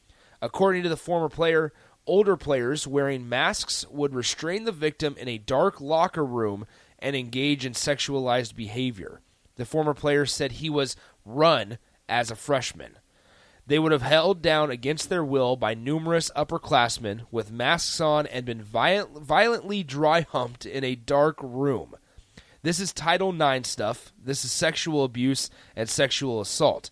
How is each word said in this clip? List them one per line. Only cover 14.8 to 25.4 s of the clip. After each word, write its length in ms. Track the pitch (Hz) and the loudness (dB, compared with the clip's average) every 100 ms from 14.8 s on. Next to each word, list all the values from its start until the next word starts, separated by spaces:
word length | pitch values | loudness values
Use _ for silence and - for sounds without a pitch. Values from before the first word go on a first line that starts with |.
| 131 156 - | -4 -4 -2
their 140 | 180 | -2
will 320 | 143 135 123 127 | 0 2 2 2
by 200 | 110 113 | 0 -2
numerous 560 | 123 160 160 165 - 143 | -4 -4 0 0 0 -4
upperclassmen 920 | 151 165 - 139 120 - 110 107 120 | -4 -6 0 2 2 0 -6 -6 -6
with 220 | 117 104 | -6 -6
masks 500 | 117 131 170 - - | -2 0 0 -2 -2
on 240 | 156 151 147 | 2 2 0
and 180 | 127 123 | -6 -6
been 180 | 113 | -8
viol-, 460 | 104 113 147 202 147 151 | -4 2 4 2 -2 -8
violently 640 | 143 156 226 226 170 208 | 2 4 4 2 -2 -4
dry 380 | 151 139 151 165 | -4 0 4 4
humped 440 | 151 139 120 123 101 | 2 -2 -4 -6 -10
in 180 | 135 | -4
a 120 | 131 123 | -4 -4
dark 420 | 117 143 156 147 | 0 4 4 0
room. 520 | 135 123 143 110 69 - _ - - - - _ | -6 -2 0 0 -4 -16 _ -20 -20 -20 -20 _
This 160 | 156 170 | -4 -2
is 120 | 190 | -4
Title 420 | - 160 180 190 | -4 0 2 0
nine 300 | 170 147 131 | 2 2 0
stuff. 480 | 123 - 110 120 - - | -2 -4 -4 -4 -10 -10
This 200 | 123 139 | -6 -4
is 80 | 127 | -4
sexual 520 | - 165 160 165 151 | 0 0 0 0 0
abuse 480 | 131 120 131 135 | 0 0 0 0